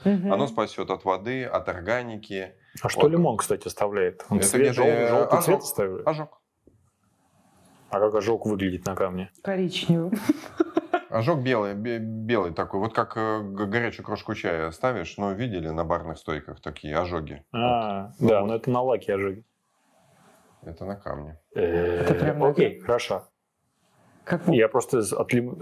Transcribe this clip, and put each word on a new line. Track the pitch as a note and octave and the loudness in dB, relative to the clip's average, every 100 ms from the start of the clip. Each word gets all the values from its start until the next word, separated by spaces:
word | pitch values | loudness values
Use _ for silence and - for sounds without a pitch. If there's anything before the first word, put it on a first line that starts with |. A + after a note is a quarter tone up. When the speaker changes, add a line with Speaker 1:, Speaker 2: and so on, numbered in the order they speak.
Speaker 1:
Мгм. | G3 G3+ G3 | 0 2 2
Speaker 2:
оно | G3 - | 0 0
спасет | A3+ G#3 - - | 0 -4 -4 -4
от | - F#2+ | -2 0
воды, | F#2+ G#2+ C3 B2 | 0 -2 -4 -2
от | F2+ F2+ | -4 -4
органики. | F2 F2+ B2 A#2+ G#2+ - G2 F#2 - _ - | -4 -2 -2 -2 -10 -10 -10 -10 -14 _ -6
Speaker 3:
А | G2 | -4
что | - | 4
Speaker 2:
Вот. | D3 | 6
Speaker 3:
лимон, | E3 D#3 G#2+ | 6 4 2
кстати, | - G2+ F2+ | 0 -2 -4
оставляет? | - G#2 G2+ F2+ - - | -2 0 2 0 0 -2
Он | G#2 | 0
Speaker 2:
Это | F#2+ | 2
Speaker 3:
цвет, | B2+ B2 | 4 4
Speaker 2:
где-то, | B2 | 4
Speaker 3:
жел-, | A#2 | 4
Speaker 2:
э, | A#2 A#2 | 4 4
Speaker 3:
желтый | A#2+ A#2+ E3 | 2 4 4
цвет | E3 G3 | 4 2
Speaker 2:
ожог. | |
Speaker 3:
оставляет? | - - G2 F#2+ - | 2 -2 -2 -2 -2
Speaker 2:
Ожог. | D#3 D3+ _ _ _ _ _ _ _ _ _ _ _ _ _ _ _ - | -2 -6 _ _ _ _ _ _ _ _ _ _ _ _ _ _ _ -6
Speaker 3:
А | G2+ | 0
как | G#2+ G#2+ | 2 2
ожог | G2+ A2 A2 | 2 0 0
выглядит | G2+ F#2+ F2+ | 0 0 -2
на | G2 F#2 | -4 -2
камне? | F#2+ F2+ G2 - | -2 -2 -8 -8
Speaker 1:
Коричневый. | G3 F#3+ F3 - - E3+ F3 | -6 -2 -2 -2 2 2 2
<laughs> | G#3 - - - - - E4 - F4+ - | -2 0 -2 -6 -4 -2 -2 -2 -4 -2
Speaker 2:
Ожог | A2+ B2 D3+ | 0 2 2
белый, | B2+ A#2 G2+ | 2 2 0
бе-, | G2+ A#2+ A#2 | -4 -4 -4
белый | A2 A2 A2 A2+ F2 | -6 -6 0 2 2
такой, | D#2+ F2+ G2 | -2 -2 -2
вот | A2 | 0
как, | - A2+ A2+ | 0 -2 -2
э, | A2 A2 | -2 -2
г-, | G2+ G2 G#2 | -4 -6 -2
горячую | A#2 A#2 G2 | -2 -2 -6
кружку | G#2 G#2 - | -8 -8 -6
чая | G#2 G2 E2 E2 | -6 -2 -2 -2
ставишь, | E2+ B2+ A2 - - | -2 -2 -2 -6 -4
ну, | G2+ | -4
видели | F#2+ B2+ F#2 D#2+ | -2 -4 -4 -4
на | D#2+ | -4
барных | E2 E2+ D#2+ D#2+ | -2 -2 -4 -10
стойках | - D2+ D2+ D2+ | -8 -8 -8 -12
такие | D#2+ D2+ D2+ D#2 | -12 -12 -4 -2
ожоги? | F2 E2+ D2 C#2+ - | -2 -4 -6 -12 -10
Speaker 3:
А, | A#2 A#2+ A#2+ A2 G2 G2+ | -2 0 0 -2 -6 -8
Speaker 2:
Вот. | - | 0
Ну | A#2 | 4
Speaker 3:
да, | G#2 | 4
Speaker 2:
вот. | G2+ | 4
Speaker 3:
но | A2+ | -2
это | C3 | 0
на | B2 | 0
лаке | B2+ A2 - | 0 -2 -2
ожоги. | G2 G2 G2 - _ _ _ _ _ _ _ _ _ _ _ | -2 -2 -6 -14 _ _ _ _ _ _ _ _ _ _ _
Speaker 2:
Это | - E2 | -16 -12
на | F#2+ G2 | -10 -8
камне. | - C#2+ D2+ E2 _ | -8 -10 -10 -16 _
Speaker 3:
Э, | - E2+ E2+ F2 F2 | -2 0 2 0 2
Speaker 1:
Это | F2 | 2
прям | D3 D#3 - | 2 2 4
на | C#3 | 4
Speaker 3:
окей, | D3 A#2 | 4 2
Speaker 1:
камне. | - - | 2 0
Speaker 3:
хорошо. | A#2+ - G2 - _ _ _ _ _ _ _ _ _ | 0 0 -4 -4 _ _ _ _ _ _ _ _ _
Speaker 1:
Как | - F3 | -4 0
бы | F3 B2 | 4 6
Speaker 3:
Я | A2 | 6
просто | B2 - B2 | 4 2 0
из-, | G#2 | 2
от | - A#2 | -2 0
лим-, | B2 B2 - | 0 0 0